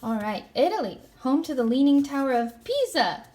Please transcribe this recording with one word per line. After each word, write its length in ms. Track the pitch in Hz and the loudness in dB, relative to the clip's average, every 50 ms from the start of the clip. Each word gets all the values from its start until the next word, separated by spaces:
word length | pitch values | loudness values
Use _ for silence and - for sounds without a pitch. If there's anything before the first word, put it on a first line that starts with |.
| - | -4
All 120 | 226 226 | -4 -4
right, 300 | 220 208 214 214 175 - - _ | -2 -2 -4 -4 -6 -8 -8 _
Italy, 440 | - 262 359 415 427 294 202 170 - - - _ _ | 0 2 2 2 -2 -4 -6 -8 -12 -18 -20 _ _
home 240 | - 254 269 302 330 | -4 0 0 0 0
to 100 | - 302 | -2 -4
the 100 | 254 240 | -2 0
Leaning 380 | 226 233 262 277 285 285 285 285 | 0 2 4 4 4 6 4 2
Tower 280 | 285 285 277 269 269 | 2 -2 -4 -2 0
of 320 | 254 233 240 233 - - - | 0 0 0 -2 -6 -14 -10
Pisa. 600 | - 480 571 523 466 - 320 233 180 151 - - - | -6 -2 -2 -2 0 0 0 0 0 -2 -6 -12 -18